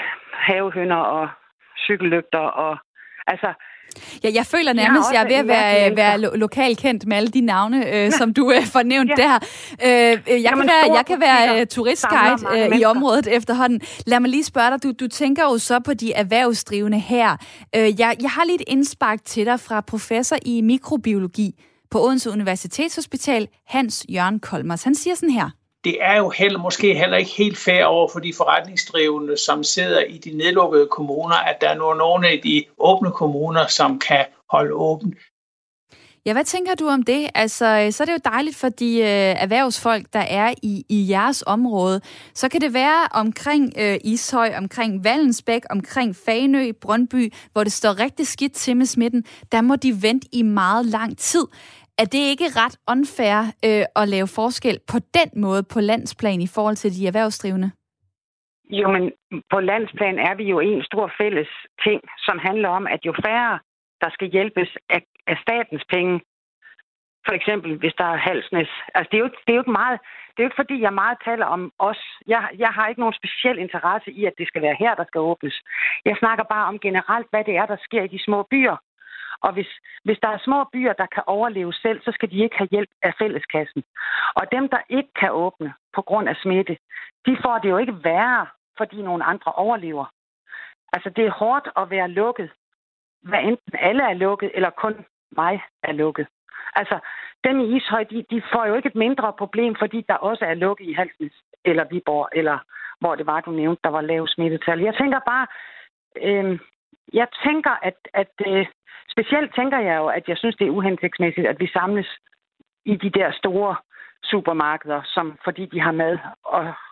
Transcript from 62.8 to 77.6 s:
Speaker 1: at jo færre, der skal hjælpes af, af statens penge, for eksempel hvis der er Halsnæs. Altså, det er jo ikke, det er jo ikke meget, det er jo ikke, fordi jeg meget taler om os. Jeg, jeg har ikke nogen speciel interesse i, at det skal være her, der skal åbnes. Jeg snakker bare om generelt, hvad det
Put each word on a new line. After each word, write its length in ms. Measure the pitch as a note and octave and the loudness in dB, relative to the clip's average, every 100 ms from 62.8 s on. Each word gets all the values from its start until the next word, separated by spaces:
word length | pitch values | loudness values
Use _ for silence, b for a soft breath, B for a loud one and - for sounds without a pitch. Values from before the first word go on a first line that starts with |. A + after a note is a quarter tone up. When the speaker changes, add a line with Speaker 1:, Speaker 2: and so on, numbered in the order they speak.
| G3 | -2
Speaker 1:
at 140 | E3 E3+ | -4 -4
jo 80 | - G#3+ | -4 -2
færre, 320 | A#3 A#3+ F3+ - _ _ _ | 0 0 -4 -8 _ _ _
der 100 | E3 | -6
skal 160 | - F#3 | -6 -2
hjælpes 380 | F#3+ G#3+ G3 F3 - - | 0 0 -2 -4 -6 -4
af, 120 | F3 - _ - | -2 -4 _ -6
af 100 | D#3+ | -4
statens 400 | - A#3 A3+ C#3+ - | -2 -4 -4 -8 -2
penge, 260 | F3+ F3+ F3 - _ _ _ b b _ _ _ _ - | 0 0 -2 -4 _ _ _ b b _ _ _ _ -4
for 80 | F#3 | -2
eksempel 320 | - G#3 E3 D3+ | -2 -2 -4 -4
hvis 120 | E3 - | -2 0
der 40 | F3 | -2
er 100 | D#3+ C4 | 0 -2
Halsnæs. 440 | A#3 - F3 D3+ - - | -2 -2 -2 -2 -6 -4
Altså, 140 | - D#3+ | -2 0
det 60 | G#3+ | 0
er 60 | |
jo 40 | B3+ | 0
ikke, 120 | - - | -2 0
det 60 | |
er 60 | A#3+ | 0
jo 60 | |
ikke 140 | B3 G3+ | 2 0
meget, 160 | B3 A#3+ B B B | 0 -4 B B B
det 60 | - | -4
er 60 | |
jo 40 | B3 | -2
ikke, 120 | - | -2
fordi 140 | C#4 C4+ G#3+ | -4 -2 0
jeg 80 | G3 | 0
meget 160 | G#3+ B3 A3+ | -2 -2 -4
taler 180 | A#3 F#3 F3 | -2 -2 -2
om 60 | F3+ - | -6 -4
os. 220 | G3 G#3+ - - - | -2 -2 -12 -16 -2
Jeg, 80 | A3+ G3+ F#3 | -2 -2 -2
jeg 80 | A3+ G3 | -2 0
har 100 | A3 | -2
ikke 140 | A#3 | -2
nogen 140 | A#3 G#3 | -4 -4
speciel 360 | - - B3 G#3 | -8 -2 -2 -2
interesse 520 | F#3 E3 E3 G#3+ G3+ F#3 | -6 -4 -2 -2 -6 -4
i, 40 | |
at 100 | G3+ - | -4 -4
det 80 | E3+ | -8
skal 140 | E3 | -2
være 140 | D3+ C#3+ | -2 0
her, 80 | A3+ | 0
der 100 | G3+ E3+ | 0 -4
skal 120 | D#3+ D#3+ | -4 -2
åbnes. 260 | E3+ C#3 - B B B B | -2 -6 -10 B B B B
Jeg 120 | - G#3 | -2 0
snakker 220 | A3+ A3+ A3 | 0 0 -2
bare 120 | G#3+ F#3+ | -2 -2
om 80 | G#3 | -2
generelt, 480 | G3+ F#3 F3+ A#3 A3+ | -2 -2 0 -2 -2
hvad 140 | G#3+ G#3+ | -2 0
det 60 | F3 | -2